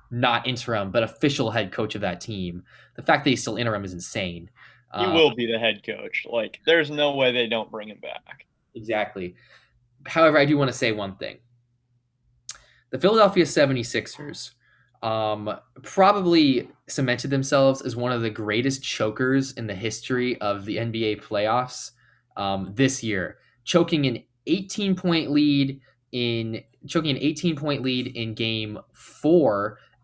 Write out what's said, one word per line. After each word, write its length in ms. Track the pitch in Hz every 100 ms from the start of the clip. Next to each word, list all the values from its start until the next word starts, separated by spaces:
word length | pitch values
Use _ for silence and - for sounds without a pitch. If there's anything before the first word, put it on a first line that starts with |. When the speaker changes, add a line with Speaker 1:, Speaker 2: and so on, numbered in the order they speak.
| _
Speaker 1:
not 360 | 120 123 117 131
interim, 440 | 120 - 110 98
but 120 | 117
official 480 | 110 - 147 - 110
head 200 | 113 98
coach 240 | - 107 104
of 60 |
that 200 | 95 87
team. 420 | - 101 90 90 - - _ -
The 60 |
fact 200 | - 143
that 60 | 143
he's 120 | 120
still 160 | 117 110
interim 260 | 117 104 95
is 80 |
insane. 560 | 90 - 110 90 85 87 _ - _ _
Speaker 2:
He 120 | 101 101
Speaker 1:
Uh, 80 |
Speaker 2:
will 200 | 165 147 117
be 140 | 117
the 80 | 113
head 240 | 117 104 -
coach. 400 | 98 98 - -
Like, 300 | - - - 156
there's 260 | 165 147
no 240 | 147 147 139
way 160 | 127
they 160 | 120 117
don't 240 | 113 104
bring 180 | 110 107
him 100 | -
back. 460 | - - - - _ _ _ 113
Speaker 1:
Exactly. 600 | 107 107 101 98 90 - _ - _ _ _ _ -
However, 320 | 165 160 147
I 80 | 143
do 120 | 147
wanna 160 | 131
say 180 | - 117
one 220 | 107 98 95
thing. 240 | 52 - _ _ _ _ _ _ _ _ _ _ - - _ _ _
The 100 | 131
Philadelphia 460 | 185 220 202 180 151
seventy-sixers, 1080 | 156 135 131 113 113 - - 147 - - _ _ _ _ _
um, 560 | 113 110 107 104 104 - _ -
probably 840 | - 196 190 202 180 165 143 123 - _ -
cemented 420 | - 127 120 135
themselves 520 | 135 135 139 135 135
as 140 | 127 117
one 160 | 123
of 100 | 120
the 80 | 113
greatest 540 | 113 107 110 135 135
chokers 680 | - - 110 107 131 135 135
in 120 | - 110
the 80 |
history 640 | 95 110 - - 123 123 -
of 240 | 104 101 104
the 120 | 98
N 140 | 117
B 140 | 113 107
A 100 | 104
playoffs, 760 | - 104 107 123 131 - - - _ _ _ -
um, 380 | 98 98 92 104
this 260 | 131 -
year. 360 | 110 95 82 - _ _
Choking 440 | - 175 175 156 135
an 140 | 113 - _ -
eighteen 480 | 190 190 - 196
point 380 | 185 180 165 120
lead 480 | 147 147 143 139 135 _ _ _
in, 540 | 123 120 117 113 113 - _ 127
choking 260 | 165 156
an 120 | 135
eighteen 320 | 147 156 175 139
point 260 | 147 127
lead 260 | 131 127 120
in 260 | 117 113
game 440 | 110 113 110 107 104 -
four, 880 | - - - 151 175 123 101 107 - _ _